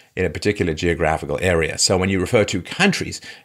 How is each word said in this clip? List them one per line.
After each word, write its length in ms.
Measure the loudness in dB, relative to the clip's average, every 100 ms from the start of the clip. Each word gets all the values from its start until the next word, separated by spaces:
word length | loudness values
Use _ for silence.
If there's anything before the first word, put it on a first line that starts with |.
| _ -4
in 80 |
a 60 | -4
particular 440 | 0 -2 0 0
geographical 640 | 0 0 2 0 0 -2 -2
area. 360 | 2 2 0 0
So 200 | 0 2
when 100 | 2
you 140 | 0
refer 240 | 2 2 2
to 160 | 0
countries 580 | -6 0 0 2 -6 -10 -16 -20